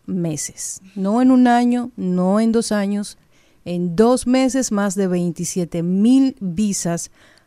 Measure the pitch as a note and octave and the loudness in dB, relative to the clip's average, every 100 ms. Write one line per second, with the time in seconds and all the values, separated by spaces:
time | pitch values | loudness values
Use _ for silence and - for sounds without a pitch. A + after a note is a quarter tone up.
0 | - F#3+ E3+ D3 - - - - F#3+ G3+ | -8 -4 -4 -6 -8 -12 -12 -14 -14 -6
1 | F#3+ A#3 B3+ B3+ B3 A#3+ B3 B3 B3 - | -2 2 4 6 6 4 2 0 -4 -6
2 | F#3 F3+ F#3 G#3 A3+ A3+ A3+ G#3 G3 G#3 | -2 0 2 2 2 0 0 -2 -2 -4
3 | G3+ - _ _ _ _ F3 F3 F3 E3 | -8 -14 _ _ _ _ -8 -4 -2 2
4 | A#3 B3+ A#3+ C4 C4 C4 A#3+ G3+ G3+ F#3+ | 2 2 2 0 2 0 -2 -2 -2 -2
5 | F#3+ F3+ F3 E3 E3+ F#3 E3+ E3+ E3+ F#3+ | -2 0 -2 -4 -6 -4 -4 -4 -2 2
6 | A3+ C4+ C4+ - G3 E3 G#3+ F#3+ E3+ E3+ | 4 4 2 -2 -8 -2 -2 -2 -4 -6
7 | - _ _ _ | -8 _ _ _